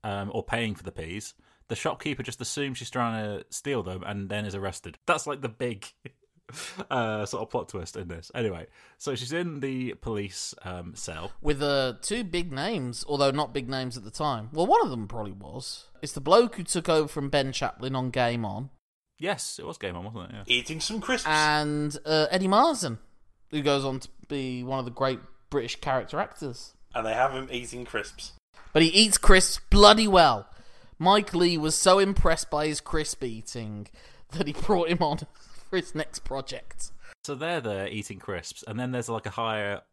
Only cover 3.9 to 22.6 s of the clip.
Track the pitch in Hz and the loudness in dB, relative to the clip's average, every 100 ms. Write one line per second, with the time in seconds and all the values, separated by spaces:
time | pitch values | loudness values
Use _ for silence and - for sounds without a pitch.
3.9 | 92 92 104 98 104 104 98 98 90 - | -6 -6 -6 -4 -4 -4 -4 -6 -6 -12
4.9 | 78 - 165 - 143 131 110 123 107 - | -10 0 0 0 -6 -6 -4 -6 -6 -12
5.9 | _ - _ _ _ - - - - - | _ -20 _ _ _ -20 -14 -14 -12 -4
6.9 | 131 113 107 104 123 110 127 - 98 85 | -2 0 -2 -4 -6 -4 -4 -4 -10 -10
7.9 | 107 87 85 - 120 113 85 80 _ - | -10 -10 -12 -10 -4 -4 -4 -12 _ -20
8.9 | _ - 127 127 160 175 147 135 131 127 | _ -6 -6 -4 -4 -4 -4 -4 -4 -6
9.9 | - - 107 101 92 - - 92 90 87 | -6 -6 -4 -6 -8 -10 -10 -10 -10 -10
10.9 | - - 80 85 - 151 139 143 139 131 | -10 -10 -8 -8 -2 2 2 4 2 2
11.9 | 110 - 226 202 175 180 135 170 220 127 | -2 -4 -2 -2 -2 -2 -4 -2 -2 -4
12.9 | 120 - 147 139 135 143 131 120 135 127 | -6 -4 2 2 2 -2 -4 -4 -6 -6
13.9 | 120 101 - 151 120 110 156 190 415 403 | -8 -12 -4 -2 -2 -6 0 4 6 4
14.9 | 123 104 117 104 95 101 123 127 - - | -2 -6 -6 -8 -10 -12 -12 -10 -12 -16
15.9 | - 147 - 139 196 240 - 170 180 156 | -12 -10 -6 6 8 8 0 -2 -2 2
16.9 | 160 147 - 139 143 135 127 131 - - | 2 2 -2 0 2 0 -2 -4 -4 -4
17.9 | 131 127 123 120 120 107 101 135 - _ | -2 -2 2 2 2 -4 -6 -8 -14 _
18.9 | _ _ _ 165 196 - - 82 82 98 | _ _ _ -4 -4 -6 -8 -10 -8 -8
19.9 | 87 98 113 90 107 95 123 123 160 - | -6 -10 -10 -12 -14 0 0 0 -6 -4
20.9 | 220 202 254 156 156 151 151 151 147 147 | -4 -2 -2 2 2 4 2 0 -2 -2
21.9 | 143 - 156 156 185 190 196 | -4 0 2 4 2 4 6